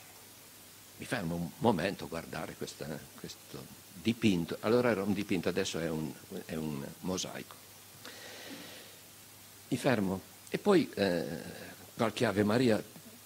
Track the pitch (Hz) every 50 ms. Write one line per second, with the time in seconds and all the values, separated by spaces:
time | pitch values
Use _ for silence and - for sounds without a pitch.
0 | - - - - - - - - - - - - - - - - - - - -
1 | 131 - 135 120 92 82 85 85 85 78 - - 117 117 110 78 85 101 92 -
2 | 87 78 85 82 - - - 78 82 - 82 - - - - - 71 76 78 -
3 | 67 - - - - 82 - - - - - - 67 - - - - - - 92
4 | - 110 117 - - 107 92 85 82 - - - - 107 117 123 120 123 110 95
5 | 98 104 98 92 98 - 101 87 82 95 90 95 95 - - 80 82 82 82 78
6 | 78 71 65 - - - 95 95 90 - 85 80 78 78 73 69 69 - - -
7 | - 90 92 92 - 65 - 69 65 - - - - - - - - - - -
8 | - - - - - - - - - - - - - - - - - - - -
9 | - - - - - - - - - - - - - - 131 120 - 147 123 107
10 | 98 92 95 92 - - - - - - - 175 - 202 202 170 127 - - -
11 | 101 95 87 85 - - 82 67 - 55 - - - - - - - - - -
12 | 120 110 - - 123 110 95 101 104 104 107 120 131 117 107 98 - - - -
13 | - - - - -